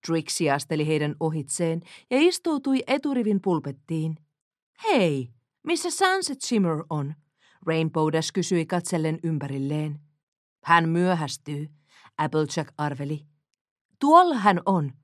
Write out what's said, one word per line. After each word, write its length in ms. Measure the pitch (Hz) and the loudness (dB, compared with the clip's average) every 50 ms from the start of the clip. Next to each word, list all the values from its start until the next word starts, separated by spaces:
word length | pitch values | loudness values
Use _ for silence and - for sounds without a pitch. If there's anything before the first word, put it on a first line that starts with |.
| _ | _
Trixie 440 | - 165 165 151 - - - 170 151 | -2 -2 -2 -2 -4 -4 -2 0 0
asteli 360 | 139 143 - _ 160 151 151 | 0 0 -2 _ -2 -2 0
heidän 280 | 151 156 151 151 147 147 147 | 0 0 0 0 -2 -4 -2
ohitseen 600 | 165 160 156 160 143 143 - - 175 165 165 170 170 - - - _ _ | -4 -4 -4 -4 -6 -6 -6 -4 -2 -2 -2 -4 -6 -12 -20 -20 _ _
ja 100 | 247 262 | 0 4
istuutui 640 | 302 349 349 - _ 339 311 285 277 277 269 262 - | 4 4 2 0 _ -2 -2 -2 0 0 0 0 0
eturivin 540 | - 254 285 269 294 277 254 233 214 208 196 | 0 -2 -2 0 -2 -2 0 0 2 0 0
pulpettiin. 760 | - 196 180 156 139 143 135 - _ _ 165 160 156 160 160 151 _ _ _ _ _ _ _ _ _ _ _ _ - | 2 0 0 0 -2 -6 -12 -12 _ _ -6 -4 -4 -4 -6 -8 _ _ _ _ _ _ _ _ _ _ _ _ -2
"Hei, 440 | 453 403 262 196 170 147 135 127 123 - _ _ _ _ _ _ | 0 2 4 4 2 2 -2 -6 -8 -12 _ _ _ _ _ _
missä 280 | - 339 330 - 359 | -4 -4 -2 -2 -6
Sunset 500 | 330 - 392 370 381 381 359 - - - | -2 0 2 2 2 0 -2 -4 -8 -8
Shimmer 440 | - - 247 220 196 170 160 147 160 - | -6 -2 0 2 2 2 0 -2 -4 -6
on?" 240 | 165 151 143 139 156 _ _ _ _ _ _ _ _ _ - | -6 -6 -4 -6 -8 _ _ _ _ _ _ _ _ _ -4
Rainbow 460 | 170 160 160 160 160 160 165 156 156 151 | -2 0 0 0 0 0 0 0 2 0
Dash 180 | 160 160 - - | 0 -2 -2 -4
kysyi 320 | 202 170 - 190 170 160 | -4 -2 0 0 -2 -2
katsellen 520 | 160 - 175 175 - - 165 156 160 156 160 - | 0 -4 -4 -4 -2 -4 -2 -2 -2 -4 -4 -4
ympärilleen. 800 | 165 160 147 135 143 139 139 139 139 147 151 151 156 147 147 - _ _ _ _ _ _ _ _ _ _ _ _ | -4 -4 -4 -4 -6 -6 -6 -4 -4 -4 -4 -4 -6 -8 -10 -14 _ _ _ _ _ _ _ _ _ _ _ _
"Hän 240 | - 170 170 165 165 | 4 4 6 6 4
myöhästyy", 800 | 165 170 180 180 185 165 160 135 - - _ - 151 143 151 151 - _ _ _ _ - _ - _ - | 2 2 2 2 2 0 -2 -6 -8 -12 _ -10 -8 -8 -8 -10 -14 _ _ _ _ -20 _ -20 _ -4
Applejack 560 | 156 151 151 156 156 151 - - 151 - _ - | -4 -2 0 0 -2 0 -2 -6 -6 -8 _ -6
arveli. 480 | 147 147 143 127 143 139 156 147 - _ _ _ _ _ _ _ _ _ _ _ _ _ _ _ | -6 -6 -4 -6 -8 -8 -8 -10 -10 _ _ _ _ _ _ _ _ _ _ _ _ _ _ _
"Tuolla 360 | - 285 311 339 370 349 311 | 2 8 8 8 8 8 2
hän 260 | 240 190 208 - 269 262 | 2 4 4 4 4 2
on." 260 | - 202 180 151 139 127 - | 0 0 0 0 -2 -6 -12